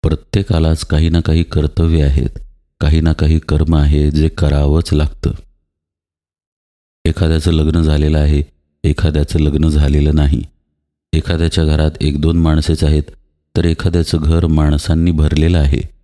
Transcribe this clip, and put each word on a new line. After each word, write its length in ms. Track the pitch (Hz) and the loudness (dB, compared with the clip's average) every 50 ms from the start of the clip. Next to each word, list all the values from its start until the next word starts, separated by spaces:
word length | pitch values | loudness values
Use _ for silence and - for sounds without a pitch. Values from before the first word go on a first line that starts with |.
प्रत्येकालाच 800 | - 78 80 - - _ - 101 98 - - 80 80 80 80 78 - | -2 -2 -4 -4 -6 _ -4 -4 -2 0 0 0 2 0 0 -2 -2
काही 240 | - - 76 80 82 | -2 0 0 0 2
ना 120 | 80 85 | 0 0
काही 220 | 80 - 78 82 | 0 0 0 0
कर्तव्य 640 | 85 - - - 73 76 - - 82 82 82 80 73 | -2 -2 -2 -2 -2 -2 -2 -2 0 0 2 2 2
आहेत, 340 | 69 67 65 60 - - - - - - _ _ _ _ _ | 2 0 0 -2 -4 -8 -10 -18 -18 -20 _ _ _ _ _
काही 200 | 71 71 76 80 | 0 0 2 2
ना 120 | 78 82 | 2 0
काही 260 | 78 - 78 76 80 80 | 0 0 0 0 0 0
कर्म 360 | - - - 76 80 78 82 | 0 -2 -2 0 0 2 2
आहे 340 | 76 73 73 73 73 73 76 | 2 2 2 2 2 0 0
जे 180 | 73 78 78 82 | 0 0 0 0
करावंच 640 | - - - 73 71 71 73 71 73 82 82 - | 0 0 0 0 2 2 2 2 2 0 0 0
लागतं. 380 | - 76 73 69 - - - - - - - _ _ _ _ _ _ _ _ _ _ _ _ _ _ _ _ _ _ _ _ _ _ _ _ _ _ _ _ _ _ _ _ | 0 0 0 -2 -4 -6 -6 -6 -6 -8 -14 _ _ _ _ _ _ _ _ _ _ _ _ _ _ _ _ _ _ _ _ _ _ _ _ _ _ _ _ _ _ _ _
एखाद्याचं 480 | 85 78 - 85 80 80 80 73 87 | -4 -2 -2 0 0 0 0 0 0
लग्न 300 | 82 78 76 78 78 85 | 0 2 0 0 0 0
झालेलं 360 | 80 76 76 73 73 76 78 76 | 0 2 2 2 2 0 2 2
आहे, 240 | 73 73 73 71 73 - _ _ _ _ _ _ - | 2 2 0 0 -2 -4 _ _ _ _ _ _ -2
एखाद्याचं 540 | 80 78 - - 78 73 76 73 - - 78 | -2 -2 0 0 0 0 0 -2 0 0 0
लग्न 300 | 76 73 71 76 78 80 | 0 0 0 2 0 2
झालेलं 460 | 76 73 73 69 71 73 73 76 76 | 2 2 2 2 2 2 2 2 2
नाही, 280 | 76 73 71 71 58 - - _ _ _ _ _ _ _ _ _ _ _ _ | 2 2 2 0 -2 -4 -10 _ _ _ _ _ _ _ _ _ _ _ _
एखाद्याच्या 520 | - 78 - - 87 80 82 82 - 80 80 | -4 -4 -4 -4 -4 -2 -2 -2 0 0 0
घरात 260 | 76 76 76 78 78 78 - | 0 0 0 0 -2 -2 -2
एक 200 | 73 73 71 71 | -4 -2 -2 0
दोन 180 | 76 80 82 85 | 0 0 0 2
माणसेच 460 | 82 80 78 78 76 - 80 - - | 2 2 2 0 0 0 -2 0 0
आहेत 260 | 73 76 76 73 - - _ _ _ _ _ _ _ _ | 0 0 0 -2 -4 -14 _ _ _ _ _ _ _ _
तर 100 | - 82 | -2 0
एखाद्याचं 540 | 85 82 - - 90 82 87 82 - - 82 | 0 -2 -2 -4 -2 -2 -2 -2 -2 -2 -2
घर 260 | 76 76 82 82 82 | 0 0 0 0 0
माणसांनी 680 | 82 80 78 76 73 73 71 - - 80 80 82 87 | 0 0 0 2 0 0 -2 -2 -2 -2 0 0 0
भरलेलं 460 | 85 76 78 76 - 73 80 85 87 85 | 0 0 0 0 0 0 0 2 2 2
आहे 240 | 73 69 69 60 - - - _ | 2 0 0 -2 -4 -8 -14 _